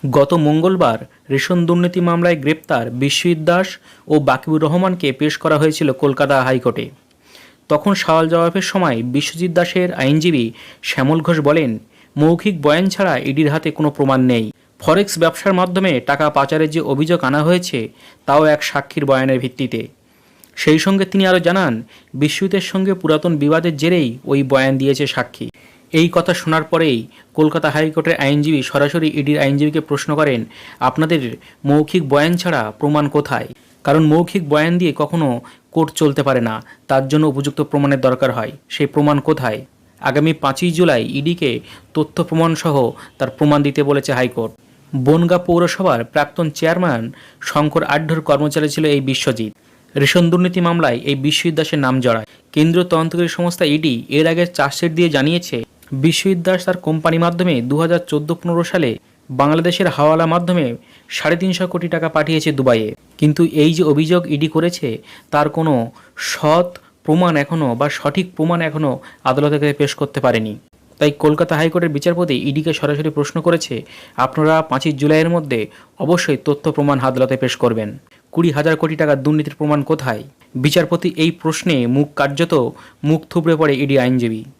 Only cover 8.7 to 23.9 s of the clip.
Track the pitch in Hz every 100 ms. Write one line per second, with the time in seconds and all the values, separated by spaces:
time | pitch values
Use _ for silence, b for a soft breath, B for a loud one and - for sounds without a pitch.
8.7 | 117 147 117 123 135 143 165 180 170 170
9.7 | 185 180 - 135 156 170 147 113 B B
10.7 | B - - 135 160 156 160 143 160 135
11.7 | 107 - b b 143 156 170 208 175 143
12.7 | 156 190 - 190 131 - 139 151 156 160
13.7 | 151 151 147 135 131 127 120 110 b b
14.7 | _ - 170 196 160 165 165 202 185 180
15.7 | 180 185 131 - 143 151 147 135 156 156
16.7 | 160 147 139 156 170 127 147 151 180 175
17.7 | 131 110 B B B - 143 156 147 -
18.7 | 143 - - 139 131 135 127 131 - 127
19.7 | 113 113 _ b b b b b - -
20.7 | 156 196 196 185 196 190 185 170 185 165
21.7 | 113 117 b b 131 147 - 190 196 -
22.7 | 190 196 185 160 156 180 156 143 160 170
23.7 | 147 160